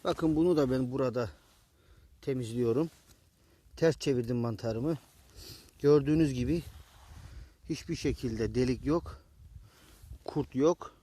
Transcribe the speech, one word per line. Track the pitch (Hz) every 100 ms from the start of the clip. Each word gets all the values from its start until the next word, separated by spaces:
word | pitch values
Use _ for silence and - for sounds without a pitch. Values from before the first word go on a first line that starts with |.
Bakın | 190 165 160 156
bunu | 175 156
da | 135
ben | 131 127
burada | 131 127 120 110 - _ _ _ _ _ - - -
temizliyorum. | - 131 113 117 120 117 160 - _ - _ _ _ _ _ -
Ters | 165 -
çevirdim | 147 123 117 123
mantarımı. | 117 107 117 110 143 156 - - - - - - - _
Gördüğünüz | 143 147 139 156 151
gibi | 127 123 165 - - - - - - - - - _ -
hiçbir | 160 - 165
şekilde | 147 - 127 110 107
delik | 113 127 117
yok. | 139 165 - - - - - - - - - - - -
Kurt | - 156 135
yok. | 131 151 175 - -